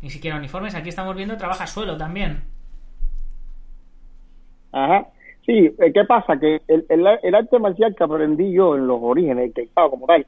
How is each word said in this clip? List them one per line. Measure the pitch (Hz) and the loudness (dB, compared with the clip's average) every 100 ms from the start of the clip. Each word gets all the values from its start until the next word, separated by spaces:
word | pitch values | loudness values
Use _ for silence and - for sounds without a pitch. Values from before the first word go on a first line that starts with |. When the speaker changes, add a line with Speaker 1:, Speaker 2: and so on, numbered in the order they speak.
Speaker 1:
ni | 139 | -14
siquiera | 147 160 151 | -12 -10 -10
uniformes. | 139 180 202 170 | -10 -10 -10 -10
Aquí | 170 | -12
estamos | 190 190 190 | -10 -10 -8
viendo, | 202 214 | -10 -8
trabaja | 180 185 170 | -8 -8 -8
suelo | 208 214 156 | -10 -8 -8
también. | 156 196 180 143 - - - - - - - - - - - - - - - - - - - - - - _ | -8 -6 -4 -4 -8 -12 -16 -16 -16 -4 -4 -4 -8 -10 -14 -14 -16 -20 -20 -20 -20 -20 -20 -20 -20 -20 _
Speaker 2:
Ajá. | 139 139 196 - _ - - - | -2 2 0 0 _ -20 -8 0
Sí, | 226 156 - | 4 4 4
eh, | 170 | 2
¿qué | 196 | 4
pasa? | 202 233 185 143 | 4 2 2 0
Que | 156 156 - | 0 0 2
el, | 160 - | 0 2
el, | 165 190 233 | 2 4 2
el | 180 | 2
arte | 202 233 247 | 2 4 2
marcial | 208 180 220 | 2 0 0
que | 190 | 0
aprendí | 160 156 151 151 196 | 0 0 0 0 2
yo | 180 180 139 | 4 4 2
en | 127 | 0
los | 120 | 0
orígenes, | 117 143 160 123 123 | 0 0 0 0 -4
que, | 123 117 | -6 -4
claro, | 180 151 | 0 0
como | 131 131 | 2 2
tal, | 165 | 2